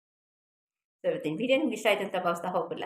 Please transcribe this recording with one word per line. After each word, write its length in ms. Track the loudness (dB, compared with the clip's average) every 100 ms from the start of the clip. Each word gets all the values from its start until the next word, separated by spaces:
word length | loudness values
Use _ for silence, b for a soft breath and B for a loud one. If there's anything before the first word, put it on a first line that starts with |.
| _ _ _ _ _ _ _ _ _ _
So, 80 | -4
ಇವತ್ತಿನ 260 | -2 -2 -2
ವಿಡಿಯೋ 220 | 2 2
ನಿಮ್ಗೆ 160 | 2 0
ಇಷ್ಟ 120 | 2
ಆಯ್ತು 160 | 2
ಅಂತ 120 | 0 -2
ಭಾವಿಸ್ತಾ 320 | 0 0 0
ಹೋಗ್ಬಿಡಲ್ಲ. 380 | -2 -2 -4